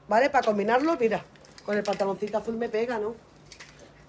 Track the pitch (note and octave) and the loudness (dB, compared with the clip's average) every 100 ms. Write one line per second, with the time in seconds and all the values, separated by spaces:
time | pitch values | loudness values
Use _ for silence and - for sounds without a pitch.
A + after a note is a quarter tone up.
0 | - G#3+ C#4 C4+ A3+ G#3 G3+ B3 D#4 E4+ | 0 2 4 2 2 2 2 2 2 2
1 | A3+ G3 - - - - - G#3 G3+ F#3+ | 2 0 -6 -20 -20 -14 -4 -2 -2 -2
2 | G3 F#3+ G#3 G#3+ A3 A3+ A#3 A3 A#3+ A3+ | -2 -2 -4 -4 -4 -6 -4 -2 -2 -4
3 | G#3 A#3+ - - - - - - - - | -6 -8 -16 -20 -20 -20 -20 -20 -20 -20